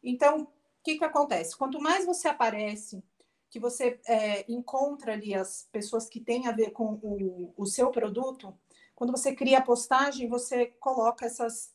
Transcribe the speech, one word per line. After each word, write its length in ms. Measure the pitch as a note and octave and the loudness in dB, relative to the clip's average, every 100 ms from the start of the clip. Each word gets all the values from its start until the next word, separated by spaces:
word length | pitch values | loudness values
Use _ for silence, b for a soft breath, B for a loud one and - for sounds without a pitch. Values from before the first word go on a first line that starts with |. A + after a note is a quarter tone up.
| B3 | -4
Então, 340 | B3 C#4+ D#4 | 4 4 4
o 40 | D4+ _ _ _ | -2 _ _ _
que 160 | - D4+ | -4 0
que 40 | |
acontece? 540 | D#4 D4+ C#4+ F#3 E3 - | 0 2 2 0 -2 -4
Quanto 240 | C4+ C#4+ | -4 -2
mais 240 | D4+ F#4 F4+ | 0 2 2
você 220 | F4 A#3 | 0 0
aparece, 760 | - A3+ G#3 G#3+ G#3+ - F#3+ - _ _ _ _ | 2 0 0 -6 -6 -12 -16 -18 _ _ _ _
que 100 | A#3+ | -6
você, 400 | A#3 A#3+ B3+ B3 - | -4 0 -2 -2 0
é, 400 | A3 G#3+ G3+ G3 | 2 2 -2 -4
encontra 640 | A#3+ A#3+ C4 C#4+ C#4+ A3 | -8 -4 0 0 -2 -6
ali 200 | G#3+ G#3 | -6 -4
as 340 | G3 F#3+ - - | -4 -4 -8 -8
pessoas 360 | - G#3 A3+ A3+ | -8 -4 -4 -4
que 120 | A#3 | -12
têm 280 | - A#3+ B3+ | -4 -2 -2
a 40 | |
ver 200 | A3 G#3+ | 0 0
com 280 | - A3 G#3+ | 0 -4 -4
o, 520 | G#3+ G3+ F#3+ F3+ F3 - | -6 -2 -2 -4 -12 -6
o 80 | G3 | -6
seu 240 | - B3+ | 2 2
produto, 680 | B3+ G#3+ G3 C4 C4 G3 - _ b b | 2 -2 -2 -4 -8 -16 -20 _ b b
quando 180 | _ A#3+ | _ -2
você 220 | C4 C4+ | 0 -2
cria 240 | C4+ C4 C4 | 0 6 6
a 60 | |
postagem, 680 | C4 A#3+ - C4 C#4 C4+ A#3+ | 6 2 4 4 4 0 -4
você 380 | A#3+ B3 B3 A#3+ _ | -4 -2 0 0 _
coloca 460 | C4+ B3+ A3+ A#3 A#3 | -2 2 2 2 -6
essas 480 | A3+ A#3 A#3 - | -4 -6 -6 -14